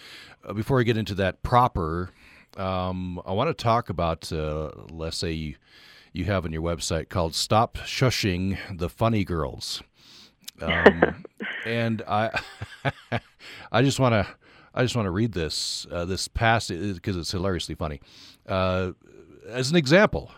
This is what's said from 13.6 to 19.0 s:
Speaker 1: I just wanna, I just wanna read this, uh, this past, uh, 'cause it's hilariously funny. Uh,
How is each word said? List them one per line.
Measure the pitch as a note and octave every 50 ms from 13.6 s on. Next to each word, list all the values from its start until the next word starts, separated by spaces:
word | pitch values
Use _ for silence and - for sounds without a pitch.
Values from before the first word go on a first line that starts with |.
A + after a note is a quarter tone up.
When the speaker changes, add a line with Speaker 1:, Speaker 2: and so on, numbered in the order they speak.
| - -
Speaker 1:
I | - A2+ C3
just | C#3 A#2+ -
wanna, | C3+ B2 A#2 G#2 F#2 - - _ _ - - - - _ -
I | C#3 B2+
just | A2+ -
wanna | A#2+ G#2+ F#2+
read | E2+ G2 A#2 A#2 F#2+
this, | F2+ D#2+ D2 - - - - - - - D2
uh, | D2+ F2 E2+
this | F2+ F#2+ F2 - -
past, | - - A#2 A2+ A#2 A2+ - -
uh, | G2 E2 G2 G#2 F#2+ F2
'cause | - A2 F#2+
it's | F2 D#2 -
hilariously | - F#2 F2 G2 F#2 E2 - - D#2+
funny. | - E2 D#2+ D2 C#2+ - - - - - - - _ _ -
Uh, | G2+ F#2+ F#2 F#2 F#2 F#2 F#2 F#2 - -